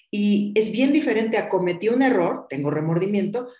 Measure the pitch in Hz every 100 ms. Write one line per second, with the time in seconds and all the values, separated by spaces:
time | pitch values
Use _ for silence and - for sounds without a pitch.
0 | _ 208 208 202 208 214 220 214 269 302
1 | 262 220 226 220 - 185 175 170 208 247
2 | 269 254 - 262 - 135 143 147 156 170
3 | 190 202 202 233 254